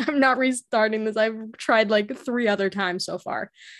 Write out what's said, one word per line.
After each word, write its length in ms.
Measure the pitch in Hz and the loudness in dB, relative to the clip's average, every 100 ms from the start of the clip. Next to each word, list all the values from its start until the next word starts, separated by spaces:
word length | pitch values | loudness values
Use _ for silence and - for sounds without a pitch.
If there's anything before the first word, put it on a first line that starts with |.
| 262 | -2
I'm 140 | 294 | 2
not 180 | 262 254 | 4 4
restarting 640 | 262 247 - 226 220 220 | 0 -2 -2 2 2 0
this. 120 | 220 214 | -2 0
I've 360 | 220 220 220 | 0 -2 -12
tried, 380 | - - 226 208 | -8 2 2 4
like, 260 | 214 208 262 | 2 0 -6
three 300 | - 240 226 | -4 -2 0
other 240 | 202 196 | 0 0
times 340 | 190 185 180 | -2 -4 -4
so 140 | - 175 | -6 -8
far 320 | - - - _ - | -8 -8 -8 _ -20